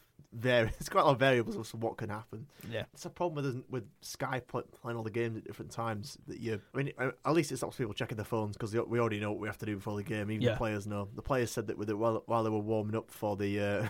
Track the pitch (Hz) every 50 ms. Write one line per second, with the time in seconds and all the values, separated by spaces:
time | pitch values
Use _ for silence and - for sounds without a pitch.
0 | - _ _ - - _ 120 113 120 127 123 120 113 107 - - - - - 190
1 | 151 151 135 117 135 135 127 120 113 226 208 196 107 - - 113 113 110 - -
2 | 113 101 104 110 113 - - 110 - - - - - 101 113 107 - - - -
3 | - - - - 175 175 151 143 139 139 120 127 - - 127 123 101 - - _
4 | - - - - 131 131 131 123 - - - 120 - - - - - 120 117 117
5 | 110 110 104 117 117 113 110 104 - - 98 - - - - 117 117 113 107 101
6 | - - - - - - - - 117 110 110 101 - - - 135 139 135 - -
7 | 127 131 - - - 135 156 170 147 - 139 - - - - - 123 101 - -
8 | 120 - 117 107 98 - 120 110 107 104 104 - 117 101 110 117 - - 117 120
9 | 117 110 107 104 107 104 104 - 101 104 - - - 110 104 95 - 110 104 104
10 | 98 - 110 107 101 107 110 107 123 117 107 - 117 107 107 101 101 104 104 101
11 | 101 101 123 107 - - 139 127 117 - - 127 104 107 - - 101 107 104 101
12 | 113 117 110 - - - 117 113 110 110 110 104 104 110 110 107 104 107 110 110
13 | - - - - 110 104 101 98 101 101 101 104 101 101 101 95 113